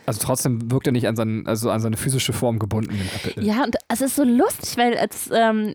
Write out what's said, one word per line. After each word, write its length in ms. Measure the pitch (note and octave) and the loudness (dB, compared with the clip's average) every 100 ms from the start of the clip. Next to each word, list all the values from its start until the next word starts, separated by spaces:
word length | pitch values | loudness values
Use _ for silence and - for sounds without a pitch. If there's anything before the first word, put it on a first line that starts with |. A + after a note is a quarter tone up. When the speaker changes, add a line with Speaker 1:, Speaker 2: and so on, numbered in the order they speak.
Speaker 1:
also 160 | - G#2+ | -6 -4
trotzdem 500 | - B2+ C#3+ A#2 A#2 | -2 0 0 0 0
wirkt 160 | C3 D3 | 0 2
er 60 | |
nicht 160 | B2 A2+ | 2 0
an 80 | A#2 | 0
seinen, 300 | A2 A2 - | 0 -2 -2
also 240 | G#2+ A2+ | -2 0
an 100 | A2 | 0
seine 160 | A2 A2 | 0 -2
physische 380 | C#3 C3 - | -2 -2 -2
Form 240 | - B2 A2 | 0 0 0
gebunden 320 | G#2 A2 A2 G2+ | 0 -2 -2 -4
im 80 | F#2+ | -4
Kapitel. 320 | - - - G#3 | -4 -6 -2 0
Speaker 2:
Ja, 180 | G#3+ | 0
und 120 | A#3 - - | 0 -2 -4
es 140 | A#3 | -2
ist 140 | C4+ C#4+ | 0 2
so 80 | |
lustig, 520 | C4 A#3+ G4+ - - - | 4 6 4 0 -6 0
weil 220 | A#3+ A#3 | 2 2
als, 320 | G#3 - - | -2 -4 -2
ähm, 400 | A3 A3+ A3 G#3+ | 2 4 2 -2